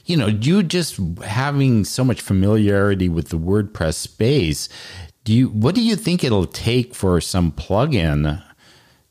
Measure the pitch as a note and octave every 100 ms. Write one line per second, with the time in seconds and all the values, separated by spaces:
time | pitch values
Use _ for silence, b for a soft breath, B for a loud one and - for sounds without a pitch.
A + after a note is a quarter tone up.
0 | - E3+ G#2+ G#2+ A#2 G3 F3 F3+ E3+ -
1 | F2+ E2+ - G#2 C#3 C#3+ C3+ A#2 F#2 -
2 | B2+ G2+ - G2 F#2+ A2 G2+ G2 G2+ G2
3 | F2+ E2 D#2 E2 E2+ G2+ G#2 - D#2+ D#2
4 | - - A2 D3 E2+ - - B B F#2
5 | E2 _ A2 A2 B2+ G#2+ A2+ G#3 A#3 G#3
6 | - F3+ C#3+ G#2 E2+ - - B2 B2 -
7 | G2 F2 - F#2+ E2+ - - G2 D3 B2+
8 | D#2+ D2 D2+ E2 - b b b b b
9 | b